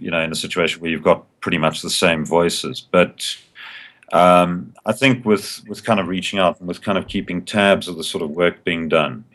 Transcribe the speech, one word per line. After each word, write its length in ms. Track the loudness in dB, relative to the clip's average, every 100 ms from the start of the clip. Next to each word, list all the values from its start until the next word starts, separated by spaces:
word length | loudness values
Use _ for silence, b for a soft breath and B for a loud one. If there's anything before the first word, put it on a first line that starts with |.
you 100 | -6
know, 100 | -4
in 120 | -2
a 20 |
situation 460 | -6 -6 -2 -2 -2
where 100 | -6
you've 140 | 0
got 200 | 2 2 0 _
pretty 180 | -4 0
much 220 | 0 -2
the 80 | -4
same 360 | 0 2 2 2
voices. 540 | 2 2 0 -6 -10 0
But, 460 | 2 2 -2 -10 -10 _ B B B B B _
um, 640 | 4 6 6 4 0 -8 -6
I 80 | -4
think 320 | 2 2 2
with, 380 | 2 0 -2 -12 -14
with 160 | -8
kind 160 | -2 0
of 80 | 0
reaching 320 | -4 -4 0
out 180 | 0 0
and 80 | -6
with 160 | -6
kind 160 | -4 -4
of 80 | -4
keeping 380 | -6 -6 -6
tabs 420 | -4 2 4 2 0
of 100 | -8
the 60 |
sort 200 | -8 -6
of 60 | -6
work 340 | 0 0 0
being 240 | -4 -4 0
done, 360 | 0 0 -4 -14